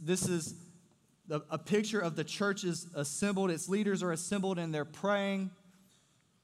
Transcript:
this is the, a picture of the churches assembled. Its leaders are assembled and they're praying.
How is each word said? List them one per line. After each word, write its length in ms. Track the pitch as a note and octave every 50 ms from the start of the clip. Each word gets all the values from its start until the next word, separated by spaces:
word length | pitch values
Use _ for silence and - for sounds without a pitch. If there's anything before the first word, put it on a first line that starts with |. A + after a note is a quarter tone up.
| D#3
this 260 | D#3+ F#3 F#3 F#3 F3+
is 240 | F3+ E3+ D3+ - - - - - - - - _ _ _ _ _ _ _ _
the, 140 | - D3+ D3+ D3 -
a 80 | D#3+
picture 420 | D#3 - - G#3 G#3 G#3+ G#3+ A3 G3+
of 160 | F3 E3+ D#3
the 80 | E3 D3+
churches 600 | D#3+ - - G3+ G3+ G3 G#3 F#3+ F3+ D#3+ - - - -
assembled. 560 | D3 C#3+ - - - G3+ G3+ G3+ F#3+ G3 F#3
Its 180 | E3 D3+ -
leaders 360 | F3 G3 G#3+ G#3 G3+ F#3+ F3+ F3+
are 80 | F3+
assembled 480 | D#3+ D#3+ - - G3+ G3+ F#3+ G3 F#3+ F3
and 120 | E3+ E3
they're 140 | D#3 D3+ C#3+
praying. 640 | D3+ D3 - - G3+ G3+ G3+ G3 G3 G3 F#3+ F#3+ F#3 - - - - - - - _ _ _ _ _ _ _ _ _ _ _